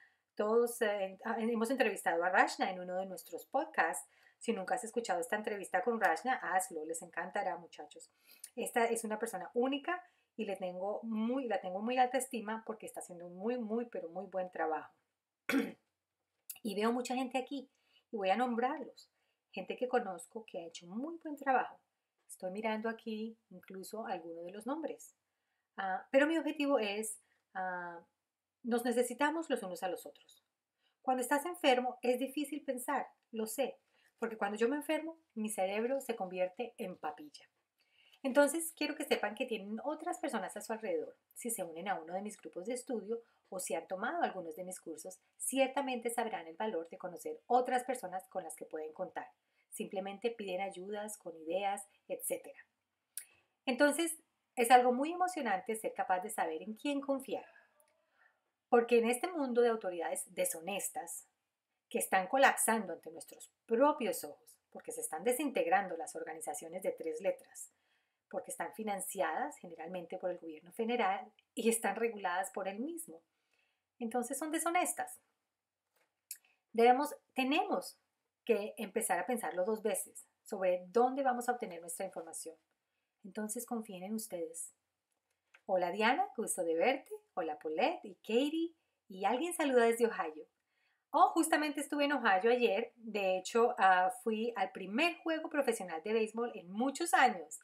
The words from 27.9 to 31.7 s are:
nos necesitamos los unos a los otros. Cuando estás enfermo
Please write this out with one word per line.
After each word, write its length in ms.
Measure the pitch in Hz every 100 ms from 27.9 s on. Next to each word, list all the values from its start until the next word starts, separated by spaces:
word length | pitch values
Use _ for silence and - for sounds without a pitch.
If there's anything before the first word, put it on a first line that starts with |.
| 170 - _ _ _ _ _
nos 220 | 240 233 247
necesitamos 640 | 233 240 247 294 320 320
los 140 | 254
unos 180 | 185 175
a 60 | 185
los 180 | 165 -
otros. 400 | - - - _ _ _ _ _ _
Cuando 200 | - 254
estás 220 | 240 285 349
enfermo 520 | 359 294